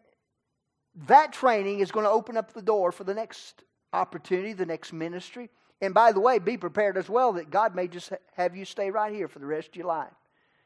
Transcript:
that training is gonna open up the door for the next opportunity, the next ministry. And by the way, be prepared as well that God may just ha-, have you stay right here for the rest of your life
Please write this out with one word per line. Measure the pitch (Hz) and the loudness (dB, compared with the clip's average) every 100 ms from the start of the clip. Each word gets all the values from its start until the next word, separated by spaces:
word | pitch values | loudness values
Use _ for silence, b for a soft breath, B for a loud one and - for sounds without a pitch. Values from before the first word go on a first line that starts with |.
| _ _ _ _ _ _ _ _ _ - 139 | _ _ _ _ _ _ _ _ _ -10 6
that | 269 302 | 6 6
training | - 262 214 202 202 | 2 2 2 0 -2
is | 196 | -2
gonna | 220 214 | 0 2
open | 220 214 226 | 2 0 -6
up | 220 | -8
the | 233 | -6
door | 196 214 175 | -2 0 0
for | - | -2
the | 190 | -6
next | 202 214 - - - _ _ _ | -6 -8 -14 -20 -20 _ _ _
opportunity, | 180 180 170 - 180 202 | -4 -4 -6 -4 -4 -4
the | 196 | -6
next | 175 160 - | -6 -8 -10
ministry. | 165 165 175 - 247 233 _ _ - | -10 -8 -10 -14 -16 -18 _ _ -8
And | 190 | 0
by | 202 233 | 6 6
the | 196 | 6
way, | 190 220 | 6 4
be | 180 160 | 2 -2
prepared | 175 202 208 185 | -2 0 0 0
as | 185 | 0
well | 226 254 | 2 2
that | 180 156 | 0 -2
God | 180 220 | 0 2
may | 180 180 | 0 -6
just | 175 - | -8 -12
ha-, | 190 _ | -14 _
have | - 180 185 | -4 -4 -4
you | |
stay | 190 - 196 | -10 -6 -4
right | 202 214 | -2 -2
here | 208 160 | -4 -8
for | 151 | -10
the | 139 | -8
rest | 156 160 | -6 -8
of | 180 | -8
your | 175 | -6
life | 160 131 - _ _ _ _ | -4 -6 -14 _ _ _ _